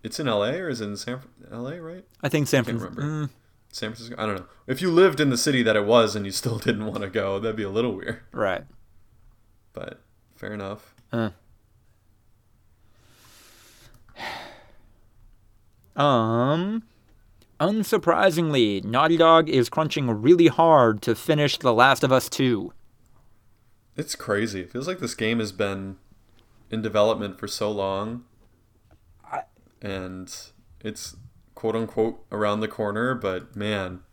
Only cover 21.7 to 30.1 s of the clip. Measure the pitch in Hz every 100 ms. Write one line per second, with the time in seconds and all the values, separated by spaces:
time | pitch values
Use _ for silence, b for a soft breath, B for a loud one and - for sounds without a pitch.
21.7 | 113 131 131 139 127 - - 135 110 92
22.7 | - - _ _ - _ _ _ _ _
23.7 | _ _ - 147 - - 101 110 98 87
24.7 | 120 143 185 127 - 110 117 107 95 101
25.7 | 98 98 95 _ _ _ _ _ _ _
26.7 | 113 107 104 107 110 104 92 101 - 104
27.7 | 104 98 98 107 120 - _ _ _ _
28.7 | _ _ _ _ _ - - - _ _
29.7 | _ 104 98 92